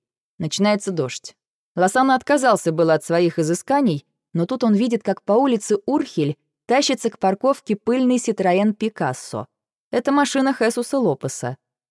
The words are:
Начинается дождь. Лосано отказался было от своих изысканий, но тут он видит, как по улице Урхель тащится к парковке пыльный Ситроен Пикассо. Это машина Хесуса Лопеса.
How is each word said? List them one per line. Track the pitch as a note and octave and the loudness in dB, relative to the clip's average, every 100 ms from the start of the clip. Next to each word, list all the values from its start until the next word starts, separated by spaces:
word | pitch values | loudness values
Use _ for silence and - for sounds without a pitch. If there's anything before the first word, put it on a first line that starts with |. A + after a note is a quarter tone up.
| _ _ _ - | _ _ _ -10
Начинается | D#3+ - G#3 G#3 G3 | -8 -2 0 0 -2
дождь. | F3 B2+ - - - _ _ _ - | -4 -4 -8 -16 -20 _ _ _ 0
Лосано | F#3 B3+ C4+ C4 | 0 2 2 0
отказался | - C#4+ B3+ F#3+ F3 | 2 2 2 2 0
было | D#3+ E3 | 0 2
от | D#3 | 2
своих | - E3+ E3+ E3+ | 0 0 0 0
изысканий, | D#3 F3 - C#4+ B3+ D3 - _ _ | -2 -2 0 0 2 -2 -6 _ _
но | E3 E3+ | -4 -2
тут | B3+ | 0
он | A#3 | 2
видит, | G#3 B3 A3+ | 2 2 -2
как | - F#3 | -2 -4
по | - | 0
улице | G#3+ C#4 A#3 - G#3 - | 2 2 0 0 -2 0
Урхель | C#4+ C#4 - D3 - _ _ - | -2 -2 -2 -4 -4 _ _ -2
тащится | B3+ C#4+ C4+ A#3+ | 0 2 -2 -4
к | - | -2
парковке | F#3+ G3 C4 C4+ - G#3 | -2 0 0 0 -2 -4
пыльный | - B3 B3+ B3+ | 0 0 2 0
Ситроен | - G#3 F#3+ F#3 G#3 | 0 -2 0 2 2
Пикассо. | G#3 - - D3 C3 - A2 A2+ _ _ _ _ | 0 -4 -4 -4 -6 -10 -12 -12 _ _ _ _
Это | A#3 C4 | -4 0
машина | C#4+ C#4 C4+ C4 | 2 2 0 0
Хесуса | C4+ A#3 A#3+ A#3+ C#4 | 0 0 -2 -2 0
Лопеса. | G#3+ C3+ C#3 - B2 C3 _ _ _ | 0 -2 -6 -8 -8 -10 _ _ _